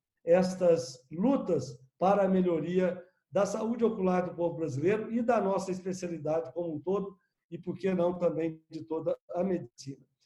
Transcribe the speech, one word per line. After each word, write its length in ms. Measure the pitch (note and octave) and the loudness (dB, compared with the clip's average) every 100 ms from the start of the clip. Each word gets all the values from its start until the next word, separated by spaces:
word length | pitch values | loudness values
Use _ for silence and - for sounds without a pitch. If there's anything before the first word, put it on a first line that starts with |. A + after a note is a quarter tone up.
| _ _ | _ _
estas 760 | E3+ F3 F#3 - F3 E3 - - _ | 4 4 4 2 4 4 2 -12 _
lutas 680 | D#3 A#3 C#4 - D#3+ B2+ - - _ | -2 2 2 2 -2 -2 -12 -20 _
para 280 | F3+ G3+ | 2 4
a 40 | F#3+ | 4
melhoria 720 | F#3 F3+ E3 D#3+ F3+ F3+ F#3 - _ _ | 4 2 2 0 2 0 -2 -12 _ _
da 160 | F3 G3 | 0 0
saúde 380 | A3 A3 A#3+ | 0 -4 0
ocular 440 | A3+ A3 F#3 F3+ F3 | 0 2 2 2 -2
do 60 | |
povo 220 | E3 E3+ E3+ | -2 -2 -2
brasileiro 560 | D#3+ C3 E3 G#3+ A3+ | -4 0 0 0 -2
e 100 | A#3 | -2
da 180 | A#3 A#3 | 2 2
nossa 300 | G3 F#3+ F#3 | 2 0 -2
especialidade 800 | F#3 F#3+ F3 F3 E3 D3 D#3+ E3 | -6 -6 -6 -6 -6 -2 -2 -2
como 220 | E3+ F3 | -6 -6
um 60 | D3+ | -6
todo, 360 | C#3 G3 G3 - _ _ _ | -2 -2 -4 -12 _ _ _
e 80 | F3 | -12
por 200 | F3+ E3 | -10 -4
que 180 | F#3+ | -2
não 220 | F3+ F3 F3+ | 0 0 2
também 420 | F3 D3+ E3 D#3+ _ | 0 0 -4 -6 _
de 160 | D#3+ | -14
toda 320 | D#3+ D#3+ D#3+ - _ | -6 -4 -4 -6 _
a 80 | F3 | -4
medicina. 600 | F#3 F3 - - C3+ C#3 _ _ | -2 -2 -6 -16 -16 -16 _ _